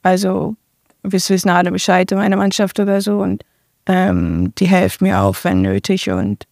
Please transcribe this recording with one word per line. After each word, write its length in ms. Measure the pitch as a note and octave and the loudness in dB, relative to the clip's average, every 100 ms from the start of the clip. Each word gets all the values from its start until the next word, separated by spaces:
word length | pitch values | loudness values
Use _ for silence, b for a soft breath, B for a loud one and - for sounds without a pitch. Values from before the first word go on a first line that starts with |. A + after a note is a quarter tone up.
also 500 | F#3 F#3 G3 F#3 E3+ A3 _ _ _ _ | 2 0 0 -2 -4 -8 _ _ _ _
wir 100 | G3 | -4
wissen 380 | F#3 - F#3+ F#3+ | -4 0 0 2
alle 220 | F3 F3+ | 2 2
Bescheid 380 | F3+ - F#3 F#3 | -2 0 2 2
in 60 | F#3+ | 0
meiner 180 | G#3 G3 | 0 0
Mannschaft 420 | G3 - G3 - | 0 0 -2 0
oder 220 | G3+ G3 | 0 0
so 180 | G3 G#3 | 0 -2
und, 240 | G3 G3+ - _ _ _ - | -2 -4 -10 _ _ _ -2
ähm, 680 | F#3 F#3 F2+ F2 E2 F2+ - | 0 2 0 0 0 -2 0
die 80 | F#3 | 2
helfen 380 | F#3 F#2+ - | 4 2 0
mir 160 | F#3+ F#3+ | 0 2
auch, 160 | G2 - | 0 0
wenn 200 | F3 - | -2 0
nötig 480 | - - - F#3+ - | 0 -2 -2 -4 -2
und 340 | F#2+ G#3 G3+ - | -4 -4 -6 -10